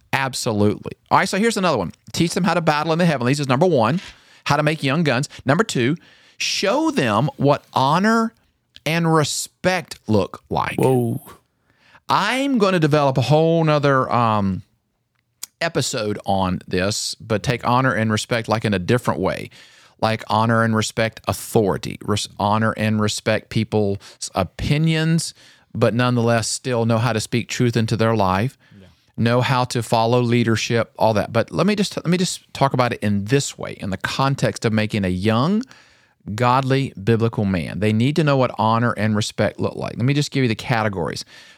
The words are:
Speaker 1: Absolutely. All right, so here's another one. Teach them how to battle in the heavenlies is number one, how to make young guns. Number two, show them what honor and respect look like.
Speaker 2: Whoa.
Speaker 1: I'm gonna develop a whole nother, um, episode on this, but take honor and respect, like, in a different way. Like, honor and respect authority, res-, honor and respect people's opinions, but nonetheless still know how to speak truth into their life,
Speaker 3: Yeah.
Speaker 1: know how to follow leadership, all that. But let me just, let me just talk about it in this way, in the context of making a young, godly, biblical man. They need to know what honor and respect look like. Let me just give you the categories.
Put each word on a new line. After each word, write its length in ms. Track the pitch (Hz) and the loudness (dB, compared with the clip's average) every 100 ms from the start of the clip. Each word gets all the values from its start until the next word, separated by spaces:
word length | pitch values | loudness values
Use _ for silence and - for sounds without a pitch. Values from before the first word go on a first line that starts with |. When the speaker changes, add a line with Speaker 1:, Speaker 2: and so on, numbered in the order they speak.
| _ | _
Speaker 1:
Absolutely. 800 | 131 135 123 123 107 104 92 - - - | -4 -4 -4 -4 0 2 0 -8 -12 0
All 100 | - | 0
right, 100 | 190 | 2
so 80 | 190 | 0
here's 180 | 233 214 | 0 0
another 220 | 180 127 | 0 0
one. 160 | 85 - - | -4 -10 -8
Teach 220 | - 170 | -2 -2
them 100 | 196 | 0
how 100 | 180 | 0
to 60 | 170 | 2
battle 320 | 165 147 165 | 2 0 0
in 80 | 160 | 2
the 60 | 175 | 2
heavenlies 340 | 139 120 143 | 2 0 0
is 80 | 135 | 0
number 180 | 127 185 | 2 2
one, 360 | 143 110 175 - - _ - | 2 2 0 -6 -20 _ -10
how 140 | - 147 | -2 0
to 60 | |
make 200 | 151 156 | 0 0
young 200 | 135 147 | 0 0
guns. 260 | 151 120 147 - 120 | 2 0 -2 -4 0
Number 180 | 160 | 2
two, 320 | 226 139 123 175 - - _ - | 2 0 0 -2 -8 -20 _ -8
show 540 | - - 190 269 320 | -6 -2 0 0 0
them 380 | 262 123 104 127 - | 0 2 2 0 0
what 260 | 139 143 - | 2 2 0
honor 600 | - 135 165 214 226 226 - _ _ _ - - | 0 2 2 2 2 0 -6 _ _ _ -10 -4
and 300 | 165 165 160 | 0 2 2
respect 840 | 143 - - _ 180 185 147 - - | 2 -2 -8 _ -2 -2 -4 -10 0
look 380 | 107 - - - | 0 0 -6 -6
like. 260 | 78 - - | -4 -2 2
Speaker 2:
Whoa. 440 | 127 127 120 123 - - _ _ _ _ _ - - | 2 2 0 -4 -10 -20 _ _ _ _ _ -12 -2
Speaker 1:
I'm 480 | 147 202 254 277 254 | 0 0 0 0 2
gonna 240 | 202 185 | 2 2
develop 360 | 151 151 143 131 | 2 2 2 0
a 40 | |
whole 420 | 117 151 165 165 | 2 2 4 2
nother, 480 | 160 151 143 131 - | 2 2 2 2 2
um, 520 | 117 117 107 98 92 - _ _ _ _ _ _ _ - - | 2 2 2 0 -4 -8 _ _ _ _ _ _ _ -16 -6
episode 580 | 139 151 131 127 107 104 - | -4 -2 -4 -4 -4 -4 -2
on 340 | 98 92 92 - | -2 0 -4 -4
this, 480 | 92 95 - - - | -2 -2 -2 -6 -8
but 260 | 110 104 | -4 -2
take 240 | - 120 - | 0 -2 0
honor 280 | 123 131 | 2 2
and 180 | 101 110 | 0 0
respect, 380 | 107 - 120 113 | -2 -2 -4 0
like, 160 | 110 110 | 0 0
in 80 | |
a 60 | 95 | 0
different 400 | 90 120 - 71 | 0 0 0 -2
way. 280 | 90 - - - - - - - | -2 -4 -10 -18 -20 -20 -20 -4
Like, 220 | 113 110 - | -2 -2 -2
honor 340 | 107 113 113 | 0 2 2
and 120 | 113 110 | 2 0
respect 460 | 104 - 110 - - | -2 -2 -4 -4 -6
authority, 720 | - - 120 98 69 - - | -6 0 2 2 0 -6 -10
res-, 240 | - 104 - - | -4 -4 -4 -2
honor 360 | 101 107 110 | 0 2 0
and 260 | - 107 107 | 0 0 0
respect 500 | 107 - - 107 - | 0 -2 -2 -2 -2
people's 800 | 113 107 107 101 98 - - - - | -4 -2 0 0 -4 -10 -16 -8 -4
opinions, 1000 | 92 - - 147 160 160 160 165 - - - _ _ | -4 -4 -2 0 2 2 2 0 -2 -12 -20 _ _
but 200 | 107 120 | -2 0
nonetheless 540 | 113 123 123 117 117 107 | 2 2 2 2 0 -2
still 360 | - 131 120 117 | -6 -4 -2 2
know 120 | 113 | 2
how 160 | 120 | 0
to 60 | 110 | -2
speak 260 | - 120 - | -2 -4 -4
truth 300 | - 123 117 | 0 0 2
into 180 | 110 113 | 0 2
their 200 | 113 113 | 2 2
life, 420 | 95 92 127 - _ 101 | 2 0 -2 -6 _ -20
Speaker 3:
Yeah. 80 | 90 _ _ - | -20 _ _ -2
Speaker 1:
know 220 | 113 123 | 0 2
how 240 | 113 127 123 | 2 0 0
to 160 | 123 | -2
follow 400 | 110 117 113 123 | 0 2 4 2
leadership, 720 | 120 120 113 110 - 117 107 - | 2 2 2 0 0 -2 -2 0
all 140 | 110 | 0
that. 180 | 104 - | 2 0
But 200 | 117 - | -2 -2
let 140 | 82 185 | 0 0
me 100 | 208 | 0
just, 200 | 196 - | -2 -4
let 120 | 156 | -2
me 100 | 180 | 0
just 240 | 180 - _ | 0 -4 _
talk 200 | - 135 | -2 0
about 180 | 127 123 | 2 -2
it 80 | - | 0
in 260 | 104 101 101 | -2 0 0
this 320 | 139 - - | 0 -2 -8
way, 200 | 95 - | -12 -10
in 100 | 98 | -8
the 80 | 95 | -6
context 680 | - - 135 135 123 - 117 | -6 -2 -2 0 -2 -2 0
of 80 | |
making 320 | 110 107 110 95 | 0 0 0 -2
a 40 | |
young, 540 | 92 104 113 151 214 - - _ _ _ _ - 107 | 0 0 2 2 0 -4 -12 _ _ _ _ -10 -2
godly, 580 | 120 131 131 135 135 - | 2 2 2 0 -2 -4
biblical 440 | 101 113 113 - 101 | 0 2 2 0 0
man. 340 | 92 64 73 | -2 -4 -2
They 140 | 107 | 0
need 220 | 110 127 151 | 2 2 2
to 60 | |
know 120 | 151 135 | 2 2
what 160 | 123 - | 0 0
honor 340 | 110 113 120 | 0 2 0
and 220 | - 107 107 | 0 0 0
respect 440 | - - 104 - | -2 -2 -2 -2
look 160 | 107 - | -6 -4
like. 200 | - - | -8 -4
Let 100 | 127 | 0
me 80 | |
just 180 | 143 143 | 0 -2
give 120 | 143 | 0
you 40 | 127 | 0
the 60 | 110 | -2
categories. 680 | - 117 107 95 69 50 - - - | -2 0 0 -2 -6 -6 -12 -18 -20